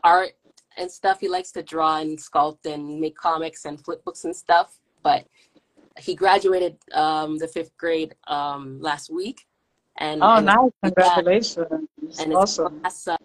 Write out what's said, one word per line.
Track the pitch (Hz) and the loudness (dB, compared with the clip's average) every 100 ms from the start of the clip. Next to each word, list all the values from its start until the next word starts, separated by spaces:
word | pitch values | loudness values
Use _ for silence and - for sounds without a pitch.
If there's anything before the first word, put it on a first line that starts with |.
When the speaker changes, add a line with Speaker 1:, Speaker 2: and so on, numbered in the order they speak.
| 170 | 4
Speaker 1:
art | 180 185 - _ _ _ - | 4 2 -8 _ _ _ -12
and | 180 | -12
stuff. | - 202 190 | -4 -2 0
He | 190 | -2
likes | 185 180 | -4 -6
to | 180 | -12
draw | 151 160 156 156 | -8 -2 0 0
and | 156 156 | -4 -8
sculpt | - 156 151 156 156 | -4 0 0 -2 -10
and | 147 147 151 | -10 -10 -6
make | 156 156 | -6 -4
comics | 170 160 160 160 151 | -4 -2 -4 -8 -14
and | 147 | -12
flip | - 165 180 | -12 -12 -12
books | - | -10
and | 165 170 | -10 -4
stuff. | - 170 - _ _ _ | 2 2 2 _ _ _
But | 147 143 - _ _ _ _ _ _ - | 0 0 -2 _ _ _ _ _ _ -14
he | - 180 | -10 0
graduated, | 190 196 196 185 175 - _ | 4 4 4 2 -2 -6 _
um, | 151 156 156 156 156 | -2 0 0 -4 -6
the | 160 | -8
fifth | 170 165 _ | -8 -10 _
grade, | 170 160 156 _ - | -4 -4 -4 _ -8
um, | 143 143 143 135 135 | -4 -4 -8 -12 -8
last | 156 147 - | -6 -6 -8
week. | 170 208 - _ _ _ _ _ - | -10 -8 -12 _ _ _ _ _ -8
And, | 151 156 | -6 2
Speaker 2:
Oh, | 202 226 | 4 6
Speaker 1:
and | 202 | 6
Speaker 2:
nice. | 220 | 4
Speaker 1:
yeah. | 262 - 190 | 4 0 0
Speaker 2:
Congratulations. | 185 180 175 175 208 - 170 165 156 311 - - - | 4 4 4 4 2 0 -6 -6 -6 -10 -14 -14 -8
Speaker 1:
And | 160 | 0
it's | 180 | 2
Speaker 2:
Awesome. | 202 - 165 156 | 2 0 -4 -6
Speaker 1:
class, | 180 - 180 165 | -10 -8 -8 -8